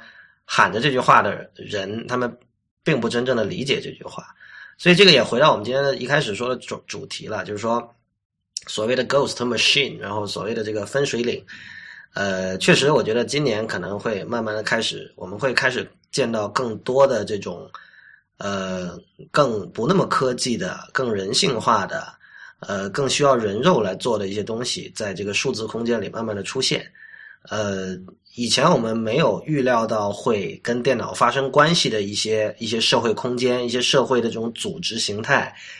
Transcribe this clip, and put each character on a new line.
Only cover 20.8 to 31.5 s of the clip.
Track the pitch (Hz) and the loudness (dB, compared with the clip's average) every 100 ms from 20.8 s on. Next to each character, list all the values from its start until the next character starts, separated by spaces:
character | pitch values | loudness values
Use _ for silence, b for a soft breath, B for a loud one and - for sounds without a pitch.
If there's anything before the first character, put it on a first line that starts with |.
| - | -8
更 | - 127 | -4 -2
人 | 104 95 | -2 0
性 | - 160 113 | 0 0 0
化 | 113 110 92 | 2 2 2
的， | - - - b b b _ | -6 -10 -16 b b b _
呃， | - 101 98 | -8 -6 -4
更 | 95 135 | -2 0
需 | - | 4
要 | 143 | 4
人 | 127 107 101 | 4 2 2
肉 | 127 143 | 4 4
来 | 101 | 2
做 | 95 131 107 | -2 -2 -2
的 | 98 | -2
一 | |
些 | 104 | -4
东 | 101 113 | -4 -4
西， | 120 - - | -4 -6 -8
在 | - 107 | -8 -6
这 | 90 | -4
个 | 101 | -4
数 | 98 139 | -2 -2
字 | 110 110 | -2 -6
空 | 113 | -4
间 | 117 117 | -2 -2
里 | 95 | -2
慢 | 107 | -6
慢 | 113 101 | -4 -4
地 | |
出 | 92 131 | -4 -4
现。 | 131 - - B B B B B - | -2 -2 -6 B B B B B -8
呃， | 104 101 95 92 90 92 - _ | -4 -2 -2 -6 -8 -12 -20 _
以 | - 117 | -6 -2
前 | 131 151 | 4 4
我 | 147 | 4
们 | 113 113 | 2 -2
没 | 110 127 | 0 2
有 | 139 92 - | 2 0 -2
预 | 147 | 0
料 | 127 120 113 | 2 2 2
到 | 113 101 | 0 -2
会 | 101 127 107 87 - | -2 -2 0 -2 -6
跟 | - 120 | -4 0
电 | 127 120 | 0 0
脑 | 95 | -2
发 | - 120 | 0 2
生 | 131 | 2
关 | 135 | 2